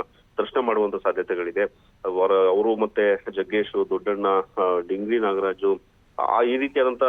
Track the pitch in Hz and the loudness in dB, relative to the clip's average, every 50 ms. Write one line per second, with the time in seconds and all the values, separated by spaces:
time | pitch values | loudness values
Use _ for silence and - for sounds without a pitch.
0 | 92 _ _ _ _ _ - - 107 - - 135 127 117 110 107 107 101 104 95 | -2 _ _ _ _ _ -6 -6 -6 -4 -2 -4 -2 0 0 0 0 0 -2 -2
1 | - 98 87 92 90 - 95 87 90 85 82 98 101 95 _ _ _ _ _ _ | -2 -2 -2 -2 -2 -4 -4 -4 -4 -4 -2 -2 -2 -4 _ _ _ _ _ _
2 | - 95 90 92 92 95 98 95 95 92 92 101 107 113 113 107 110 107 - 113 | -8 -4 0 0 2 4 4 4 4 4 4 2 2 2 0 0 -2 -2 0 0
3 | 104 104 98 98 - - 98 101 92 - 107 107 101 - - 101 98 92 98 92 | 2 2 2 0 -2 -8 -6 -6 -6 -2 -2 -2 -2 -2 -2 -4 -2 -2 -2 -4
4 | 92 104 101 98 101 98 98 95 95 - - - 98 90 90 87 87 87 95 98 | -2 -4 -4 -2 0 0 0 0 0 -2 -4 -2 0 0 0 0 -2 -4 -4 -4
5 | 104 107 117 120 110 101 98 98 98 98 92 - 98 98 98 90 _ _ _ _ | -2 -2 -2 0 0 0 -2 0 -2 -2 -2 0 0 0 0 0 _ _ _ _
6 | _ _ _ - - - - 113 123 123 123 131 139 139 139 147 127 127 123 123 | _ _ _ -4 -2 0 2 2 2 2 0 -2 -2 -2 0 0 0 0 0 0
7 | 135 | 2